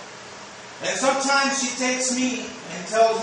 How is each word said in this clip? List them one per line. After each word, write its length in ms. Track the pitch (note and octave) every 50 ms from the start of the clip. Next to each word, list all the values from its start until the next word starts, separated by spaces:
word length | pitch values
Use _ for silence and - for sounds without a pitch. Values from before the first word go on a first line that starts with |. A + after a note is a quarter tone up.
| - - - - - - - - - - - - - - - -
And 140 | - - F#3
sometimes 640 | G#3 B3 C4+ C4 C#4 C4 C4+ C#4 C4+ C4+ C4 - -
she 140 | B3+ B3 -
takes 400 | B3+ B3+ B3+ B3+ B3+ - - B3+
me 240 | B3+ B3+ B3+ A3 -
and 460 | - - - - - E3+ F3 F3+ F#3 -
tells 320 | G#3+ A3+ A3+ A3+ A3 -